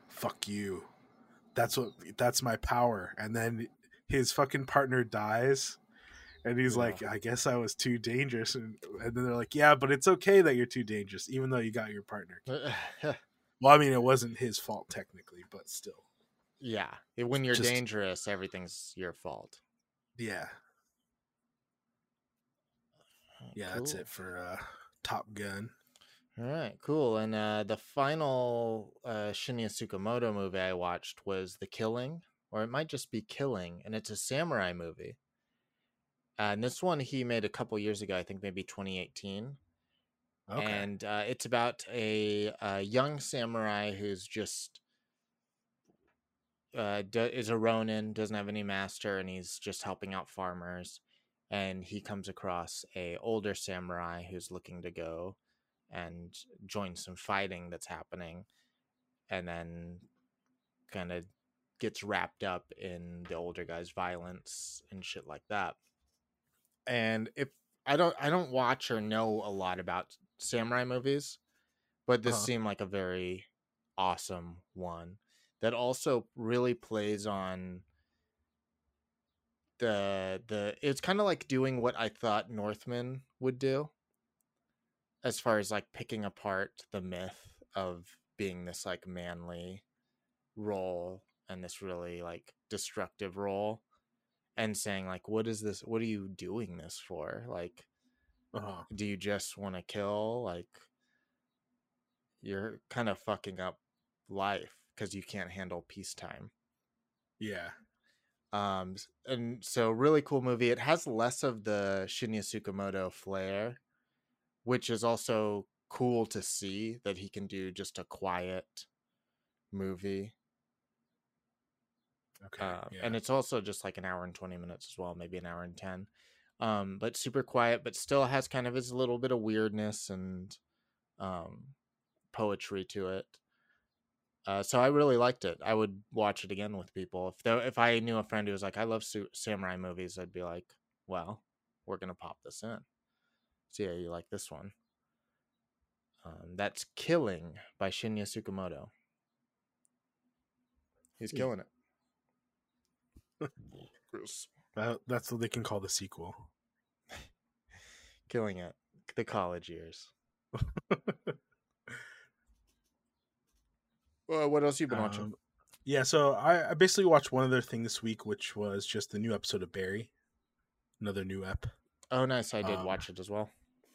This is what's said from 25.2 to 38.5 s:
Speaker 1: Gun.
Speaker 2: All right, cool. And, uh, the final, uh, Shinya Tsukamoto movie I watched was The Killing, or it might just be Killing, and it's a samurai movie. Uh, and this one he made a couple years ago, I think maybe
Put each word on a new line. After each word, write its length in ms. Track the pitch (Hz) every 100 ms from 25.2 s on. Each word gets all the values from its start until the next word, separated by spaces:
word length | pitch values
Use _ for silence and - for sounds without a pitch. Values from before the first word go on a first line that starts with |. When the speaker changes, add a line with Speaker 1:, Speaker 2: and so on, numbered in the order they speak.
| -
Speaker 1:
Gun. 360 | 104 101 98 110 - _ _ - - _ -
Speaker 2:
All 60 |
right, 320 | 120 156 131 -
cool. 360 | - 151 135 110
And, 180 | 110
uh, 300 | 110 107 107
the 120 | 104 107
final, 1200 | - - 139 156 151 131 123 117 117 110 101 -
uh, 260 | 127 110 104
Shinya 340 | 101 - 120 113
Tsukamoto 640 | - 110 98 98 120 120
movie 280 | 104 98 92
I 120 | 92
watched 520 | 90 87 87 - - -
was 300 | 95 92 -
The 100 | 98
Killing, 560 | - 110 117 127 170 - _ _
or 100 | 107
it 60 | 113
might 180 | 127 160
just 220 | 135 -
be 120 | 113
Killing, 600 | 110 - 139 110 87 87
and 100 | -
it's 160 | 110 107
a 60 | 107
samurai 560 | - 131 170 131 92
movie. 440 | 87 85 80 - - _ _ _ _ _ _ _ _ _ _ _ -
Uh, 140 | 104
and 100 | 101
this 180 | 123 -
one 200 | 180 160
he 240 | 131 135
made 200 | 120 117
a 40 | 104
couple 280 | - 113 107
years 240 | 104 101
ago, 140 | 101 92
I 60 |
think 180 | 87 98
maybe 200 | 98